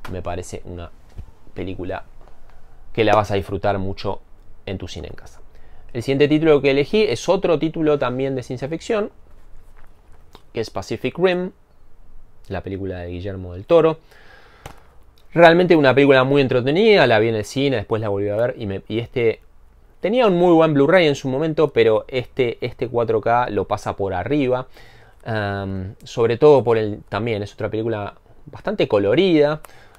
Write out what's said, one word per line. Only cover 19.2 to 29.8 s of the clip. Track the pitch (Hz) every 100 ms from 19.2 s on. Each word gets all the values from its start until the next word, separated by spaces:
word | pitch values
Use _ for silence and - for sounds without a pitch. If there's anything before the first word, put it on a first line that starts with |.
| 113 - - - - _ _ -
tenía | 180 240 226
un | 175
muy | 180
buen | 165 160
Blu-ray | 143 139 185 160
en | 135
su | 135
momento, | 131 160 156 151
pero | - 110 107 -
este, | 127 120 - 120 -
este | 123 - 120
cuatro | 120 113 110
K | 101 120 123
lo | 104 92
pasa | 107 113 95
por | 98
arriba. | 90 90 147 127 123 131 - - - - - -
Em, | 110 101 98 98 95 95 -
sobre | - - 113 117
todo | 151 139
por | 120 113
el, | 107 104 -
también | 101 117 104
es | 104
otra | - 107
película | 107 113 107 101 - _ - -
bastante | - - 208 160
colorida | 101 98 131 190 156 143 151 - -